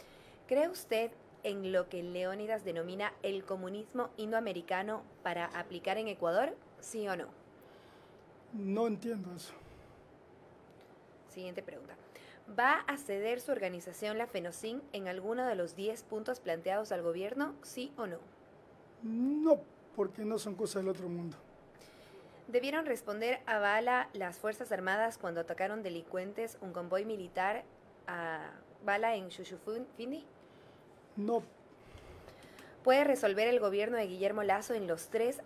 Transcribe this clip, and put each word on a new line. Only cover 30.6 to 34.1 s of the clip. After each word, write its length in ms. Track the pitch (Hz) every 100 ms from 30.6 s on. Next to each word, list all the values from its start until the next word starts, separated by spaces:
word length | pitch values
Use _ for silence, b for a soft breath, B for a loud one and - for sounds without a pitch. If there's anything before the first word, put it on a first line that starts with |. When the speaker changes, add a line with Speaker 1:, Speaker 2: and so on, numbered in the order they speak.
| b b b - - 208
Speaker 2:
No. 260 | 208 233 - - - - b b b b b b b b b b
Speaker 1:
¿Puede 180 | 254 269
resolver 460 | 285 262 208 196 226
el 100 | 247
gobierno 380 | 208 202 214 240
de 100 |
Guillermo 380 | 196